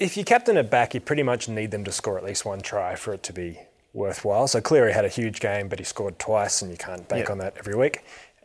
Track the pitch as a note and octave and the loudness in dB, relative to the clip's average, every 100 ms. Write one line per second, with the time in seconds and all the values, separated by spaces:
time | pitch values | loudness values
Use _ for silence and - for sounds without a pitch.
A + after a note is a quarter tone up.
0 | F#3+ G3 G3 A#3+ B3 G3 A2+ B2+ A#2 B2 | -2 -2 4 4 6 4 4 4 2 -2
1 | - D3 C3+ B2 - A2 A2 G#2 G2+ - | -2 0 2 0 -2 -4 -4 -4 -4 -4
2 | - F#2 F#2 G2 A2 G2 F#2+ G#2 F2+ F#2 | -2 -4 -4 -6 -4 -6 -4 -2 -2 -4
3 | - G2 - F#2 F2 D#2+ - _ _ A2 | -6 -8 -8 -8 -8 -10 -18 _ _ -4
4 | G2+ F#2 G#2 G2+ C3+ A#2 - D#3 A#2 G2+ | -4 -2 0 2 4 2 4 6 6 6
5 | G2+ - A2+ G#2 A2 G2+ G2+ F#2+ F#2 - | 2 0 -4 -2 -2 -2 -4 -6 -8 -6
6 | G2+ F2 - G#2+ G2+ - F#2+ F2 - F2+ | -6 -6 0 2 2 -2 -4 -8 -10 -10
7 | F2 A#2+ A2 G2+ F#2+ - G#2 G#2 C3+ - | -4 -2 -2 -4 -6 -8 -4 2 2 0
8 | - - - _ | -12 -20 -20 _